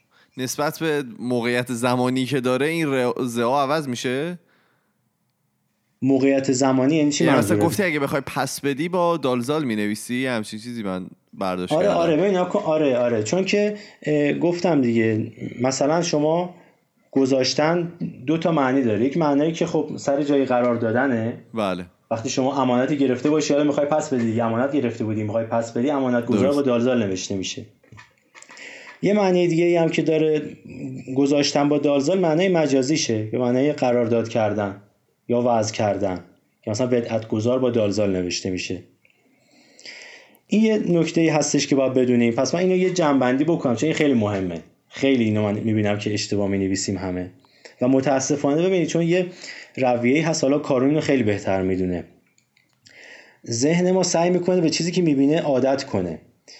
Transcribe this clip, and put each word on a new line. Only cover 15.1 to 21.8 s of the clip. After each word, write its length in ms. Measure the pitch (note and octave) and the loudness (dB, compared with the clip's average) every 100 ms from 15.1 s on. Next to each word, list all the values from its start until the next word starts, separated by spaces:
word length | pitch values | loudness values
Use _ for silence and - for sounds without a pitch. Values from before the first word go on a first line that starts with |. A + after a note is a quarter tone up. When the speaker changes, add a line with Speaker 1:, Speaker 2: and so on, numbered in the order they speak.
| A2 G#2+ - - - | 0 -4 -8 -12 -4
Speaker 2:
مثلاً 400 | A#2+ D#3 C#3+ E3 | -2 0 2 0
شما 540 | E3+ D3+ D3+ E3+ F3+ - - _ _ _ _ | 0 0 0 0 -2 -10 -20 _ _ _ _
گذاشتن 800 | C#3 C3 C3+ C3 - D3+ F3 E3+ - E3 - B2+ | 0 2 2 2 2 2 0 -2 -6 -10 -6 -2
دو 120 | E3 | 0
تا 140 | F3 | 2
معنی 300 | D#3 C3 C3+ | 2 2 2
داره. 240 | A#2+ G#2 C3 | 2 2 0
یک 120 | E3 | 0
معنایی 340 | D3+ C#3 D#3 | 2 2 2
که 140 | E3 E3 | 0 -2
خب 260 | D#3+ D3 - | -2 -2 -4
سر 280 | - C#3 | -2 0
جای 220 | C#3+ C#3+ B2+ | 2 0 2
قرار 300 | B2 A#2+ A#2 | 2 2 0
دادنه. 600 | A2+ A2+ C#3 A#2 A2+ C#3+ - | 0 0 0 0 -2 -6 -10
Speaker 1:
بله. 320 | A2+ G2 F2+ | -4 -2 -4